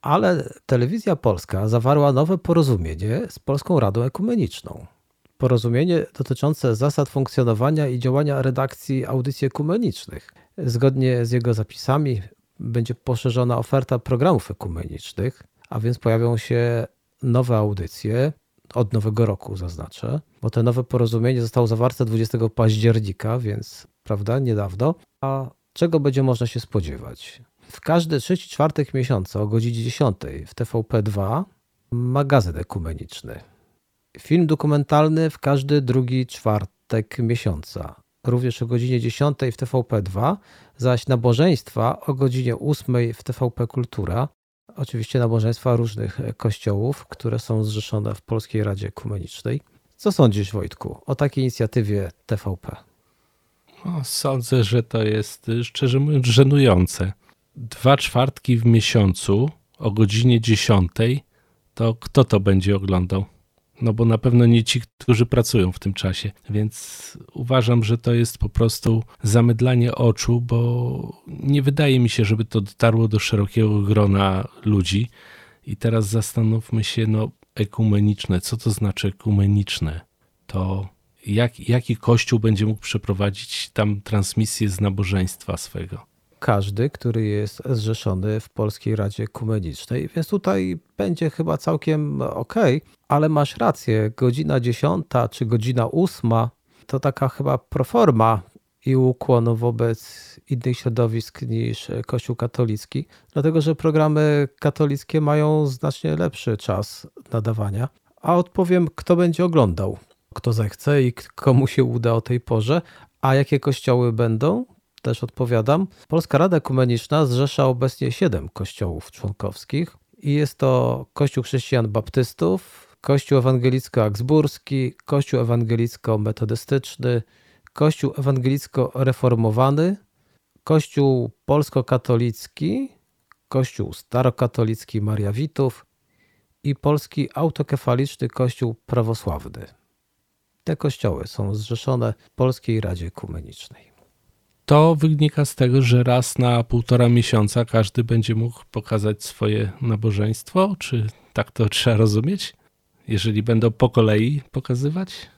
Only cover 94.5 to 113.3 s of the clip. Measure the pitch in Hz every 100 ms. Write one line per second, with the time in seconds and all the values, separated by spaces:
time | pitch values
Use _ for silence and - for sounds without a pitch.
94.5 | 135 120 117 147 180 151 123 113 - 117
95.5 | 117 113 120 113 160 185 - 117 113 117
96.5 | _ _ _ - 135 143 - 135 - 139
97.5 | 131 _ 139 127 240 214 117 113 110 -
98.5 | _ _ _ - 131 127 123 - 123 117
99.5 | 113 120 113 117 110 - - - - _
100.5 | 131 127 123 127 117 117 113 - - 123
101.5 | 113 117 113 - 117 117 123 - 120 120
102.5 | - 117 107 - 131 - _ _ 156 147
103.5 | 160 151 151 160 156 156 151 151 147 139
104.5 | _ 151 - 151 143 - 160 147 151 151
105.5 | 156 147 127 151 - 160 156 175 - -
106.5 | 107 - 95 104 - - - - 113 110
107.5 | 110 104 101 127 _ _ _ 156 175 175
108.5 | - 175 180 165 - - 175 175 160 175
109.5 | 165 107 82 98 98 _ _ _ - 123
110.5 | 113 104 - - 147 127 - - - 139
111.5 | 127 131 - 123 120 117 117 - 123 -
112.5 | 113 110 165 - - - _ 131